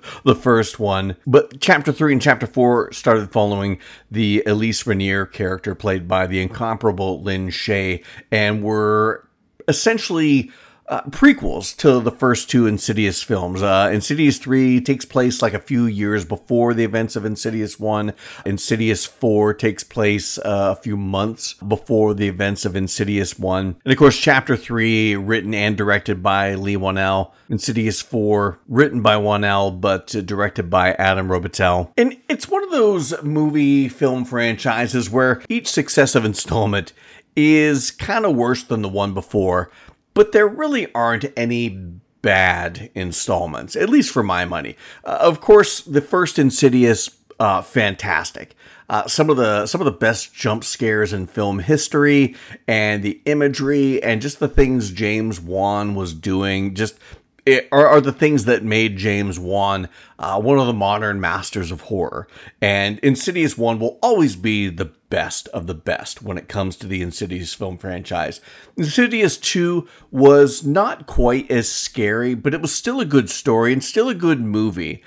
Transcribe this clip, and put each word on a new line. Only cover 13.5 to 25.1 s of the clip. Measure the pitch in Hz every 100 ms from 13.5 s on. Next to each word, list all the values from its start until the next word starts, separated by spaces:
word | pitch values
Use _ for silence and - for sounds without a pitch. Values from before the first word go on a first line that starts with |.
| 92
Uh, | 101 95 98
Insidious | 104 - 147 147 139
Three | - 131 131 127
takes | 127 131 -
place, | 131 123 123
like, | 117
a | 98
few | - 123 120
years | 101 104 107 85
before | 101 - 120 120
the | 117
events | 113 110 113 117
of | 107
Insidious | 107 113 110 104 -
One. | 107 107 104 - - -
Insidious | 98 95 - 113 110 101 -
Four | - 120 104 107
takes | 104 113 95
place, | - - 104 104 - -
uh, | - 101 98 98
a |
few | - 104
months | 95 95 107 113 -
before | - 101 110 - 113 107 101
the | 104
events | 92 101 101 101
of | 95
Insidious | 95 - 101 101 95 -
One. | 92 92 95 90
And | -
of | 131
course, | 143 -
Chapter | - 135 131 120
Three, | - 117 113 110 110